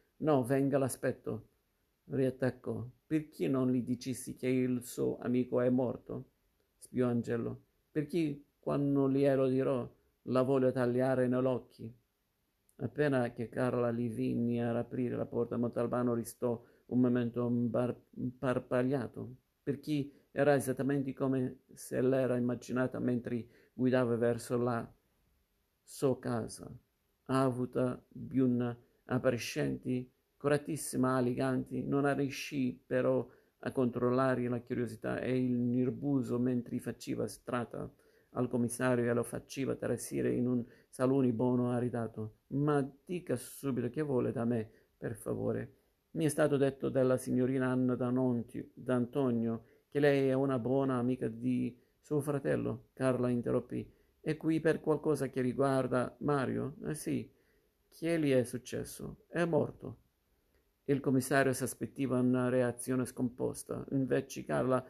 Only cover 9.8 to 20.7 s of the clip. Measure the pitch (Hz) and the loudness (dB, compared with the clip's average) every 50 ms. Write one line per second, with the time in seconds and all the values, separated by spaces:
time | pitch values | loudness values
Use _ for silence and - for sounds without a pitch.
9.8 | 117 120 - _ _ _ _ _ - - 120 127 131 123 139 135 127 127 127 131 | -2 -6 -10 _ _ _ _ _ -6 -2 0 2 2 4 4 4 4 4 2 2
10.8 | 123 123 120 127 127 135 131 127 127 123 127 127 127 131 127 117 - - - - | 0 2 2 2 2 2 2 2 2 2 2 2 2 0 0 -2 -4 -10 -16 -16
11.8 | 117 113 117 - _ _ _ _ _ _ _ _ _ _ _ _ _ _ _ - | -14 -14 -16 -18 _ _ _ _ _ _ _ _ _ _ _ _ _ _ _ -8
12.8 | 131 113 - 139 151 147 139 127 120 117 120 - 117 110 - - 127 123 120 123 | -8 -6 -2 0 0 2 2 2 0 -2 -4 -6 -8 -6 -4 -2 0 0 0 0
13.8 | 120 120 117 117 120 117 110 120 127 131 123 120 117 120 120 117 117 117 117 117 | 0 0 0 0 -2 -2 -2 -2 -2 0 0 0 0 0 0 0 0 0 0 -2
14.8 | 120 - - 127 123 120 117 113 113 - - 117 120 117 113 117 120 117 - 120 | -2 -4 -4 -4 -2 -2 -2 -4 -4 -2 -2 -2 -2 0 0 0 -2 0 0 -2
15.8 | 120 117 120 123 123 123 120 117 113 - - - - 123 117 117 - - _ _ | -2 0 0 0 0 2 0 0 -2 -4 -6 -4 -2 -2 -2 -4 -6 -12 _ _
16.8 | _ - 117 123 127 123 123 127 120 117 117 123 123 120 123 120 120 117 107 117 | _ -2 2 4 4 4 4 2 0 -2 -2 -2 -2 0 0 0 0 0 0 0
17.8 | 123 120 117 - - _ - - 127 123 123 - - 131 123 127 127 - 131 123 | 0 0 -2 -6 -12 _ -10 -8 -6 -6 -6 -4 -2 -2 -2 -2 -2 -2 0 0
18.8 | 127 127 143 135 113 107 - 110 110 113 127 - _ _ _ _ _ 147 143 139 | 2 2 0 -2 -2 -4 -8 -10 -12 -12 -14 -16 _ _ _ _ _ -4 -4 -4
19.8 | - 151 151 143 139 143 - - _ _ - - 139 143 143 139 - 131 | -4 -2 -2 -2 -2 -4 -8 -18 _ _ -2 2 4 4 4 4 2 0